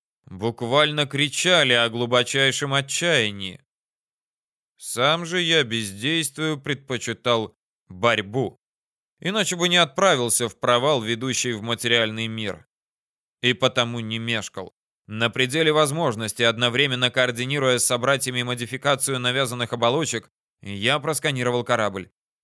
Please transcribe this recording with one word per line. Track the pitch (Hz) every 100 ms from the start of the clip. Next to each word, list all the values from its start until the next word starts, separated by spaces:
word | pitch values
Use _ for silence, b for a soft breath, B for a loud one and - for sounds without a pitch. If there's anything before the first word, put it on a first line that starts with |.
| _ _ -
буквально | 92 113 117 117 143 151 151 139
кричали | 143 147 - 180 175 131
о | 120 117
глубочайшем | 117 120 123 123 135 135 - 143
отчаянии. | 139 135 - 175 147 107 101 95 - _ _ _ _ _ _ _ _ _ _ _ _
Сам | - 113 139 170
же | 165 180
я | 165 160
бездействию | 120 113 101 98 135 165 151 151 156 147
предпочитал | 143 143 - 123 120 110 123 117 107 _ _ _ -
борьбу. | 92 117 107 104 127 110 - _ _ _ _ _ -
Иначе | 170 214 185
бы | 175 175
не | 175
отправился | 160 - 196 139 120 - 117
в | -
провал, | 123 120 143 139
ведущий | 110 117 131 117 123
в | 110
материальный | 113 113 117 117 110 110 113
мир. | 113 104 82 _ _ _ _ _ _ _ _
И | 123
потому | 123 127 127 117 120
не | 110 113
мешкал. | 117 113 - - 90 _ _ _ -
На | 107 117
пределе | 127 127 156 156
возможности, | 151 147 156 151 110 110 -
одновременно | 117 113 120 120 143 127 123
координируя | 131 123 117 127 143 131 120
с | -
собратьями | 120 127 135 131 123
модификацию | 123 120 113 127 143 139 139 127
навязанных | 123 131 123 123 117
оболочек, | 117 117 147 151 113 - _ _ _
я | 101 101 117 147
просканировал | 156 143 156 131 123 123
корабль. | 120 117 104 95 87 _ _ _